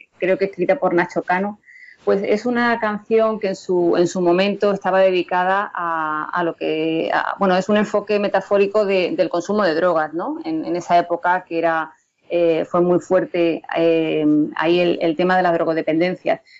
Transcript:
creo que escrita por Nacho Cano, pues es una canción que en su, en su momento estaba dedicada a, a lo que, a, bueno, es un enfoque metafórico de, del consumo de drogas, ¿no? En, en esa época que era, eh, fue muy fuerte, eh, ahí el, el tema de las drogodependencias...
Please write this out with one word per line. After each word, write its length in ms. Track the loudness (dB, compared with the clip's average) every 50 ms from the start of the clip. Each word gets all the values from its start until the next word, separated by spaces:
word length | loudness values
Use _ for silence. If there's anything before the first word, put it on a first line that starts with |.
| -20 _ _ -4
creo 180 | -2 0 0
que 100 | 0 -2
escrita 340 | -4 -2 -2 0 0 0 0
por 120 | 0 0
Nacho 300 | 0 0 0 0 -4 -4
Cano, 380 | -2 -2 -2 -2 -2 -4 -8 -12 _ -20 -20 -20 -20 -20 -20 _ _
pues 180 | 0 0 0 0
es 200 | 0 -2 0 0
una 360 | -2 -2 0 0 0 0 0
canción 580 | -2 -4 -4 -6 -2 0 2 2 2 2 0 -2
que 100 | -4 -6
en 80 | -6
su, 380 | -6 -4 -2 0 2 2 2 2
en 120 | 2 2 0
su 120 | 0 0
momento 520 | 0 2 2 2 2 0 0 0 0 0
estaba 280 | 0 0 -2 0 2 4
dedicada 720 | 4 4 2 0 -2 0 -2 0 0 0 0 0 -2 -4
a, 560 | -6 -6 -6 -4 -2 -2 -2 -2 -4 -4 -6 -4
a 100 | -4 -2
lo 140 | -2 -2 -4
que, 540 | -4 -4 -4 -2 -2 -2 -2 -2 -2 -2 0
a, 240 | 0 -2 -2 -2 -2 0
bueno, 180 | 0 2 2
es 120 | 2 2 2
un 80 | 2
enfoque 420 | 2 2 0 -2 -2 0 0 0 0
metafórico 680 | 0 0 -2 -2 0 0 2 2 2 2 2 0 2
de, 280 | 2 2 0 0 0 0
del 120 | -2 -2 0
consumo 340 | -2 -4 -2 -2 -2 0
de 120 | 0 0 0
drogas, 360 | 2 0 2 2 0 -2 -2
¿no? 260 | -4 -6 -6 -6 -8 -8 -6
En, 200 | -6 -6 -4 -4
en 100 | -4 -6
esa 240 | -6 -2 2 2 2
época 460 | 2 0 -2 -2 0 0 0 -2 -2
que 140 | -4 -4 -2
era, 340 | 0 0 0 0 -4 -6 -10 _ _ _ _ _ _ -4
eh, 320 | -2 2 2 2 2 0 -2
fue 160 | -2 0 0
muy 200 | 2 2 2 2
fuerte, 600 | 2 2 0 0 0 0 -2 0 0 0 0 -2 -6 -6 -2
eh, 480 | 0 2 2 2 2 0 0 0 0 2 2 2 2 2 0 -2
ahí 240 | -2 0 2 2 2
el, 200 | 2 0 0 0
el 140 | -2 -2 0
tema 200 | 0 2 2 4
de 60 | 4
las 100 | 4 2
drogodependencias... 880 | 2 0 0 0 -2 -2 -2 -2 0 0 0 0 -2 -4 -4 -4 -4 -4 -6 _ -20 -20